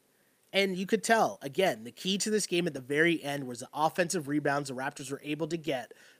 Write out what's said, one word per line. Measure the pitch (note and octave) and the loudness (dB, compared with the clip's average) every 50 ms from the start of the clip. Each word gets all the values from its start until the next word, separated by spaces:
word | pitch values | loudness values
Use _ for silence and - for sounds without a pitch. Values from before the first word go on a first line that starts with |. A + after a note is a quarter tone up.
| _ _ _ _ _ _ _ _ _ _ - | _ _ _ _ _ _ _ _ _ _ 0
And | F#3+ G3 G3 F#3 | 0 2 2 0
you | F3+ G3 | -2 0
could | F#3 A3+ G#3 - | 0 0 0 2
tell, | - A3+ A3 F#3 B2 G2+ - - | 4 4 4 4 2 0 -4 -10
again, | C#3+ C3+ F3 F#3+ F3 C3 A2 A2 | -6 0 2 2 2 2 -2 -6
the | A#2+ - | -14 -14
key | - - F#3 G3 G3+ | -6 -4 -2 -2 0
to | - G#3+ | 0 0
this | G#3+ G#3 - | 0 0 0
game | - F3+ F3 F3 | 0 0 0 2
at | E3+ C#3+ | 2 0
the | C3+ | 0
very | B2+ A#2+ C#3+ D3+ E3 E3+ E3+ - - | 0 0 2 4 4 4 4 2 0
end | C#3+ C#3+ C#3+ C3+ | -4 -4 -4 -4
was | B2 B2 A#2 | -6 -8 -10
the | B2+ - - | -12 -8 -2
offensive | C#3+ D3+ D#3 - - F3+ E3+ - F3+ C#3+ | 0 2 2 2 2 0 0 0 -2 -2
rebounds | C3+ D3 D3+ C#3+ D3 C#3 D3 D3 C3+ | 0 0 0 2 2 2 0 0 -4
the | B2+ | -6
Raptors | B2 C3 D3 - - C#3 C3 C#3 | -6 -6 -6 -6 -8 -8 -8 -10
were | B2+ - | -8 -6
able | D3 D3+ D3+ E3 D3+ | -6 -4 -4 -4 -4
to | E3+ E3+ | -4 -4
get | D3 D#3+ C#3 B2 A2+ - - - - - - _ | -2 -2 -2 -2 -4 -8 -16 -20 -20 -20 -20 _